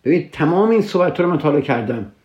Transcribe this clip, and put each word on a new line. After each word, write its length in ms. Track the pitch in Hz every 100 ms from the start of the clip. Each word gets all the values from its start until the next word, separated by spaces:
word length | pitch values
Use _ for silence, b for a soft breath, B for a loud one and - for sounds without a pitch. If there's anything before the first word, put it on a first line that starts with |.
ببین 260 | 123 170 -
تمام 380 | - 151 175 220
این 120 | 226
صحبت 380 | 202 180 180 -
رو 100 | 175
من 80 | 165
تا 140 | 151
حالا 100 | 147
کردم 500 | 139 117 107 117 101 _